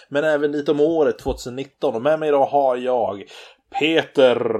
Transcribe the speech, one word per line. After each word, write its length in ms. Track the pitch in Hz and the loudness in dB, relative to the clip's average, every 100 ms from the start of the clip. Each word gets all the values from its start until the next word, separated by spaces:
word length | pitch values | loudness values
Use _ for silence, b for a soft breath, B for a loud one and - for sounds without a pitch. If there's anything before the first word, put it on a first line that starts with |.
| B | B
men 140 | 143 | -2
även 280 | 156 147 147 | 0 0 0
lite 200 | 147 147 | -2 -2
om 80 | 147 | 2
året 400 | 156 165 135 - | 2 2 0 0
tvåtusen 360 | 135 120 127 123 | -6 -8 -10 -12
nitton. 400 | 139 - 147 113 | -14 -4 -4 -2
Och 60 | |
med 180 | 139 156 | -2 0
mig 100 | 156 | 0
idag 160 | 143 135 | 2 2
har 300 | 143 135 127 | 2 0 0
jag 480 | 123 123 98 101 95 B B B _ - | -2 -2 -2 -6 -14 B B B _ -4
Peter. 580 | 156 160 - 139 127 117 117 | 0 0 0 4 4 4 -2